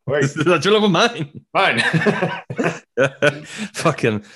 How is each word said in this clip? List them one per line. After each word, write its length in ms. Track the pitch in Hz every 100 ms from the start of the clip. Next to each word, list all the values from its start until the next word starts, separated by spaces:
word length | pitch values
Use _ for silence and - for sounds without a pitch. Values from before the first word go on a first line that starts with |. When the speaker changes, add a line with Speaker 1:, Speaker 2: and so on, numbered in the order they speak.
| -
Speaker 1:
Wait. 160 | 147
Speaker 2:
<laughs> 0 |
This 140 | 139 160
is 80 | 151
a 120 | 170
true 140 | 185
love 120 | 208
of 60 | 208
mine. 540 | 170 233 - 147 - -
Speaker 1:
Mine. 280 | 170 185 -
<laughs> 1040 | - 165 196 - 180 - - - 165 - - -
Speaker 2:
<laughs> 460 | 139 - 147 147 156 - 214
Fucking 500 | - 165 139 120 107 -